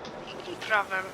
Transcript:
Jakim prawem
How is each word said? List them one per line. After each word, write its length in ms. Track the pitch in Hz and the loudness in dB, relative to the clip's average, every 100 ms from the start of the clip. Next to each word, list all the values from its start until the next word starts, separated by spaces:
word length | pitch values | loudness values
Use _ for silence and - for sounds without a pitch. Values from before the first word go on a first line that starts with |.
| - - - | -8 -8 -8
Jakim 300 | - - 175 | -8 -6 -4
prawem 480 | - 214 196 190 190 | 4 4 4 0 -2